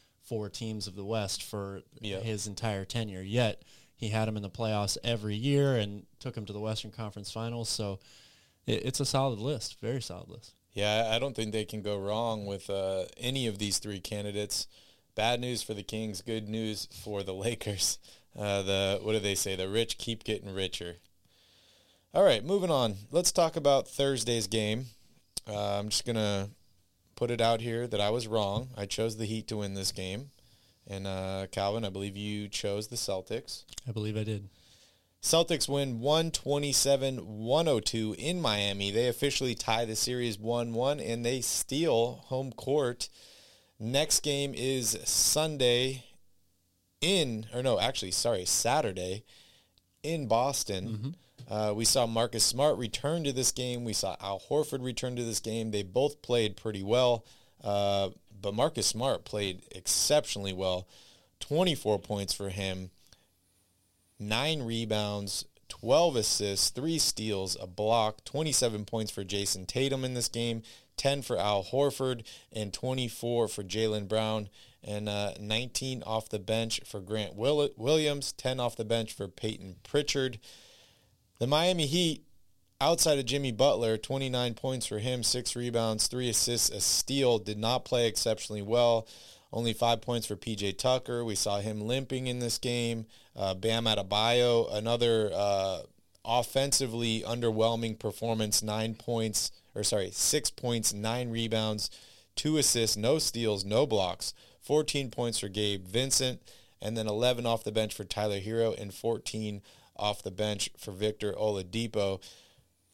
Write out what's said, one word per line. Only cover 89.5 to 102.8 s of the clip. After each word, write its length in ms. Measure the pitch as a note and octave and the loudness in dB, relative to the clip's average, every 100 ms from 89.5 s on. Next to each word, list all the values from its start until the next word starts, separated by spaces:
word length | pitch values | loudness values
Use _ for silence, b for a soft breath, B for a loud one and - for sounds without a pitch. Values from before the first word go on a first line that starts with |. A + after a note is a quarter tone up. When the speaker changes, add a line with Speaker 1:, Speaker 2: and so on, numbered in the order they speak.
Speaker 2:
Only 200 | A2 A#2 | -2 -2
five 280 | G#2 A#2 A2+ | 2 2 2
points 260 | - A#2+ - | 0 -4 -4
for 80 | |
P 220 | G#2 - G#2 | -6 -4 -2
J 160 | G2+ | -2
Tucker. 520 | F#2+ B2+ B2+ B2+ A#2+ | 0 2 2 0 -4
We 100 | A#2 | -2
saw 260 | G2+ G#2+ G2+ | 0 0 0
him 200 | G#2 G#2+ | -2 -4
limping 460 | G#2+ B2+ C3+ C3 C3 | -2 -2 -2 -4 -2
in 120 | B2 | -2
this 200 | A#2+ - | -2 -2
game. 480 | B2 A#2+ A#2 A2+ A2 B B - | -2 0 0 -2 -6 B B -4
Uh, 180 | F#2+ | -2
Bam 300 | F#2 A2+ A2+ | 0 2 2
Adebayo, 920 | A2+ G#2 F#2+ G#2 A2+ B2 B2 A#2 - | 2 2 2 2 4 6 6 6 4
another, 560 | G#2+ A2 A#2 A#2+ A2+ G#2+ | 0 0 4 6 6 4
uh, 460 | F2 G2+ G2 F#2+ F2+ - _ _ _ | 2 4 4 2 -2 -8 _ _ _
offensively 960 | - A#2+ A#2 C#3 C#3 - C3 A#2 A#2 A2+ - | 0 2 2 0 2 2 0 0 0 0 -2
underwhelming 720 | A#2+ A#2 A2 A2+ A#2 A2+ G#2 | 0 2 4 4 4 -2 -4
performance, 640 | A2 - A#2 A2 G#2+ - | -6 -4 -2 0 2 0
nine 320 | A2 G#2+ A2+ | 0 0 -2
points, 580 | G#2+ - A#2 A2 G#2 - b b | -4 -4 -2 0 0 -4 b b
or 80 | - | -4
sorry, 280 | G#2 G#2+ F#2 | 0 2 0
six 400 | - - D3+ C#3+ | 0 2 2 0
points, 420 | - A#2+ A#2 G#2+ | -2 -2 0 0
nine 380 | G2+ A2 B2 B2 | -2 -2 -2 -2
rebounds, 600 | A2+ A2+ A2 A2 G#2+ - B B B B | -2 0 0 0 -2 -6 B B B B
two 220 | - D3 D#3 | -4 2 4
assists, 400 | B2+ B2 | 4 4